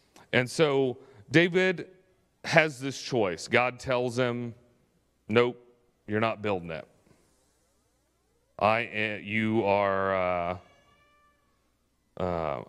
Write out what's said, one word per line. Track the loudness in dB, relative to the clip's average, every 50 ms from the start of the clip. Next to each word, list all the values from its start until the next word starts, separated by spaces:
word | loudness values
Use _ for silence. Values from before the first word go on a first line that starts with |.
| _ _ _ -20 -6 _
And | 0 0 0
so | 0 2 2 2 4 4 2 2 0 -2 -6 -12 -20 -20 -20 -6 2
David | 4 4 4 4 2 2 2 0 0 -4 -8 -14 -18 -20 _ _ _ _ _ _ _ _ -6
has | 2 4 4 4 4 0 -6
this | -8 -8 -8 -8
choice. | -6 -2 0 0 0 0 -2 -4 -4
God | 0 2 2 2 0 -4 -6
tells | -4 -2 -2 -2 -2 -2 -2 0
him, | 0 0 -2 -4 -8 -10 -12 -14 _ _ _ _ _ _ _ _ _ _ _ _ _
Nope, | 0 2 4 4 2 0 -6 -14 _ _ _ _ _ _ _ _
you're | -4 -2 0
not | 0 0 -2 -2
building | -2 -2 -2 -2 -4 -8
it. | -10 -10 -12 -16 _ _ _ _ _ _ _ _ _ _ _ _ _ _ _ _ _ _ _ _ _ _ _ _ _ _ _ _ _ _ _ _ _ 0
I, | 2 2 2 2 -2
eh, | -4 -4 -4 -4 -4 -4
you | -8 -8 -4 -2 0 0 2 2 2 2
are, | 4 4 4 4 2 2 0 0 0 0
uh, | 0 0 0 0 0 -2 -4 -4 -6 -10 -18 _ _ _ _ _ _ _ _ _ _ _ _ _ _ _ _ _ _ _ _ _ _ _ _ _ _ _ _ _ -6
uh, | -6 -4 -4 -4 -4 -4 -6 -6 -6